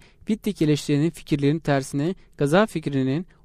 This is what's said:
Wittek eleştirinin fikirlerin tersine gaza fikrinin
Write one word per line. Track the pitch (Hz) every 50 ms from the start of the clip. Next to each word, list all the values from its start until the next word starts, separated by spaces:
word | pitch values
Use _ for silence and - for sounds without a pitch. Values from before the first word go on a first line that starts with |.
| - - _
Wittek | _ - - 214 - - 220 190 -
eleştirinin | 165 156 151 143 - - 147 143 151 170
fikirlerin | - - - - 160 143 143 139 151 165
tersine | - 151 143 135 135 - - 143 147 175 190 - - _ -
gaza | - 147 139 156 190 220
fikrinin | 220 - 165 156 156 143 135 131 131 135 160 185 - - _